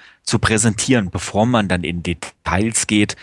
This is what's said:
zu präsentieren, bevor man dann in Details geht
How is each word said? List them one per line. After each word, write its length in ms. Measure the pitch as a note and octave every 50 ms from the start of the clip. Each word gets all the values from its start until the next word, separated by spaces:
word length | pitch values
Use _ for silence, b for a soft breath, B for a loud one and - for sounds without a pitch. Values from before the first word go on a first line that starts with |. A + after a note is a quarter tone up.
| B B B B
zu 160 | B - -
präsentieren, 720 | G#2+ - - A2+ G#2+ G2+ A2+ G2 - - - C3 A#2 G2 F2
bevor 380 | - F#2+ - - - G2+ A2
man 200 | B2 B2+ A2+ G2+
dann 160 | F2+ F#2 F2 E2
in 200 | D2 F2 F2 E2
Details 840 | F2+ E2+ - - - - _ - - - F#2 A2 A2+ A2 - -
geht 300 | - G#2+ G#2 G#2 G#2 - B